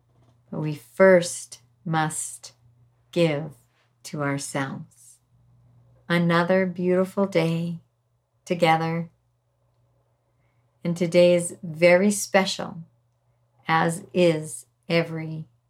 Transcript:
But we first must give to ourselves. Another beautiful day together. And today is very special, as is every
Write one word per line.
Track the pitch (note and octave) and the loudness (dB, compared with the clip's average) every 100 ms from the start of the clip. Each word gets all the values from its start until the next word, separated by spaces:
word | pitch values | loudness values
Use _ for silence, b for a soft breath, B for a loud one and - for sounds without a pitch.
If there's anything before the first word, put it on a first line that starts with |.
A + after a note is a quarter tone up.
| _ _ _ _ _ | _ _ _ _ _
But | E3 | -8
we | D3+ D3 | -6 -8
first | - - F#3+ F3+ E3+ - - - _ _ | -6 2 6 6 2 -8 -14 -20 _ _
must | - D#3+ D#3 - - - - _ _ _ _ _ _ | -6 -2 -2 -4 -10 -12 -20 _ _ _ _ _ _
give | - E3 C#3+ D#3 - _ _ _ _ | 0 0 0 -8 -14 _ _ _ _
to | - D3+ | -14 -6
ourselves. | C#3+ C#3 - D3 C3+ C#3 D#3+ _ - _ _ _ _ _ _ _ _ _ - | -4 -4 -6 -6 -6 -10 -16 _ -20 _ _ _ _ _ _ _ _ _ -4
Another | E3+ E3+ E3+ F3 F#3+ F#3+ | 0 2 2 2 0 0
beautiful | F3 F3+ F3+ F#3 G3 G3 | -2 0 0 0 -2 -2
day | F3+ E3 E3 E3+ E3 _ _ _ _ _ _ - | 0 0 -2 -6 -10 _ _ _ _ _ _ -8
together. | E3+ - D#3+ E3 E3 E3 _ _ _ _ _ _ _ _ _ _ _ _ _ _ _ _ _ | 0 2 2 0 -4 -8 _ _ _ _ _ _ _ _ _ _ _ _ _ _ _ _ _
And | F3 E3+ | -6 -2
today | F3 F3 F3 F3 | 0 4 6 4
is | E3+ - | 0 -10
very | F3+ D#3 F3 F3+ G#3 | -12 2 4 6 4
special, | G3+ - G3 F#3+ - - E3 E3 _ _ _ _ _ _ _ - | 0 0 0 0 -4 -10 -12 -18 _ _ _ _ _ _ _ -2
as | E3 E3+ E3 - | 0 0 -4 -4
is | F#3 F3 D#3 D#3 - - _ - | 2 2 2 -4 -14 -20 _ -2
every | E3+ E3 D#3+ D#3+ D#3+ D#3+ _ _ | -2 -2 -6 -8 -10 -12 _ _